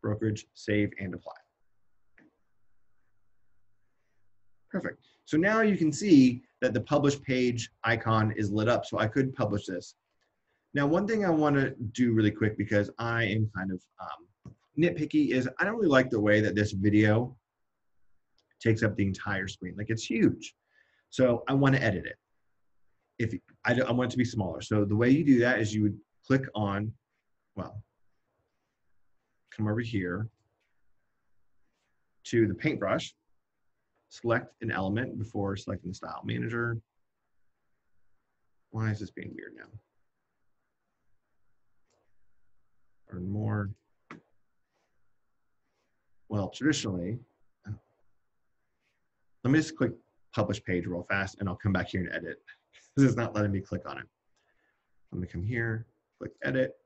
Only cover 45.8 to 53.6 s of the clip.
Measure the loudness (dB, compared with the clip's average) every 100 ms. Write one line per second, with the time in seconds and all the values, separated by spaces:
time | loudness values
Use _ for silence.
45.8 | _ _ _ _ _ -4 -4 -2 -2 -2
46.8 | -4 -6 -6 -8 -12 _ _ _ -14 -14
47.8 | _ _ _ _ _ _ _ _ _ _
48.8 | _ _ _ _ _ _ 2 2 2 -2
49.8 | -4 -4 _ _ _ -4 -2 -2 -2 -4
50.8 | -2 -8 -4 -4 -4 -6 -6 -4 -2 -2
51.8 | -2 -4 -4 -6 -8 -14 -18 -20 _ _
52.8 | _ 4 4 4 -2 0 -2 -2